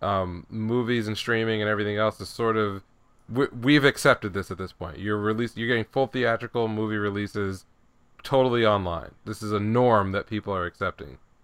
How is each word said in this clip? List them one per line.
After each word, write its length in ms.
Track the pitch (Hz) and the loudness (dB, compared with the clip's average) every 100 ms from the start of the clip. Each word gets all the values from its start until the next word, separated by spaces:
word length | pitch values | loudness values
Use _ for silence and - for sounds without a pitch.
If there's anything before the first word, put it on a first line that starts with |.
um, 460 | 101 98 92 87 - | -2 0 -2 -6 -8
movies 580 | 107 110 123 117 120 107 | -4 0 0 0 -2 -2
and 80 | 104 | -4
streaming 440 | - 113 113 110 | -2 0 0 0
and 80 | 104 | 0
everything 280 | 104 104 104 | 0 0 0
else 220 | 110 - | 0 -2
is 60 | 98 | -10
sort 280 | - 117 110 | -4 0 0
of, 260 | 104 98 - _ _ _ - | 0 -4 -12 _ _ _ -6
we, 180 | 117 139 | -2 -2
we've 380 | 123 123 147 139 | 0 4 6 6
accepted 480 | - 143 123 104 | 4 4 4 0
this 160 | 92 90 | -6 -6
at 80 | 90 | -8
this 140 | 92 | -10
point. 240 | - 90 - | -10 -12 -8
You're 200 | 101 104 | -4 -2
released, 380 | 104 110 120 110 | 0 0 -2 -4
you're 100 | 117 | -2
getting 180 | 117 104 | 0 0
full 220 | 135 135 | -2 0
theatrical 600 | 131 117 113 117 120 110 | 0 0 -2 -4 -2 -2
movie 300 | 107 110 107 | -2 -2 -2
releases 680 | 104 101 101 104 98 95 - _ _ _ _ _ | -2 -2 -4 -4 -4 -6 -12 _ _ _ _ _
totally 420 | - 135 131 120 110 | 0 2 4 4 4
online. 460 | 101 92 82 - - - | 4 0 -4 -8 -14 -10
This 180 | 107 | -8
is 80 | 107 | -2
a 80 | 104 | 0
norm 520 | 104 120 123 107 98 | 2 4 6 4 2
that 120 | 95 - | -2 -4
people 300 | 107 104 95 | -6 -4 -4
are 100 | 87 | -4
accepting. 520 | - 95 - 71 65 _ _ | -4 -6 -6 -14 -18 _ _